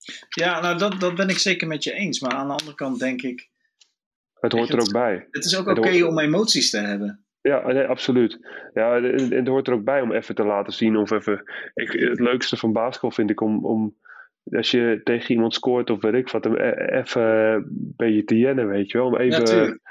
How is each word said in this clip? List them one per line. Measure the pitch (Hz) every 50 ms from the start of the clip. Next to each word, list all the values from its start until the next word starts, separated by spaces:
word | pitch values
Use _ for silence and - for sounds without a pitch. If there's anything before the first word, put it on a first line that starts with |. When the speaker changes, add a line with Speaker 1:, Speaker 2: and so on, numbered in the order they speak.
| - - - - - _
Speaker 1:
Ja, | - 175 170 180 175 160
nou, | 175 175 175
dat, | 165 196 208 190 185
dat | 180 180 175
ben | 175 196 190
ik | 180
zeker | - - 196 180 - 175
met | 160 156 143 -
je | - -
eens. | - 202 170 127 -
Maar | - 160 -
aan | - 139
de | 139 139
andere | 131 156 151 143
kant | - 143 135 127 117
denk | 131 131 127 123
ik, | 131 127 120 - - _ _ _ _ _ _ _ _ _ _ _ _ _ _ _ _ _ _ _
Speaker 2:
Het | - 113
hoort | -
Speaker 1:
weet | 113 117
je, | - 151
Speaker 2:
er | 117 113
ook | 98 101 117 123
bij. | 113 95 90 - _
Speaker 1:
het | - - -
is | 170 185
ook | 190 185
Speaker 2:
Het | 202 185
Speaker 1:
oké | - - 185
Speaker 2:
hoort | 180 175 175
Speaker 1:
om | 165 160 156
emoties | 151 151 156 190 220 214 - 147 120 -
te | -
hebben. | 107 104 104 101 101 104 104 - - _ _ _ _
Speaker 2:
Ja, | _ 135 143 - - 127
nee, | 127 135 131
absoluut. | 120 127 - - - 123 127 117 107 - - - - - - - - _
Ja, | 107 110 117 120
en, | 120 120 123 120
en | 135 131 120
het | - 127 123
hoort | 131 131 135 135
er | - 123
ook | 110 101
bij | 127 139 139
om | 127 113
even | - 113 110 - 104
te | - 107
laten | 104 104 101 101 - -
zien | - 110 110 110
of | 107 104 101
even, | 110 107 - 107 101 98 - - - - - - -
ik, | - - -
het | - - 135 123 120 120
leukste | 120 120 123 123 - - -
van | - - 113 110
basketbal | 113 113 127 127 - - 117
vind | - - 110 104
ik | 107 -
om, | 113 110 107 104 -
om | - 113 110 110 104 - _ _ - - - - _ _ _ _ -
als | - 113 110 -
je | - 123 117 117 110 101 -
tegen | - 117 117 - -
iemand | 127 117 113 113 110
scoort | - - 127 123 123 123 -
of | 113 98
weet | - 107 107
ik | 127 127 -
wat, | - 110 -
hem | 110 113
e-, | - - 117 - - - - - 131
even | 127 - - 123
een | 113 110 110 110 110 110 110 104 - - - - - - -
beetje | - 113 113 107 107 104
te | - 110
jennen, | 113 123 135 139 131 117
weet | 101 98 101 98 98
je | -
wel. | 117 127
Om | 127 117
even, | - 127 123 117 113
Speaker 1:
Ja, | 117
tuurlijk. | 113 113 113 110 110 113 - _ -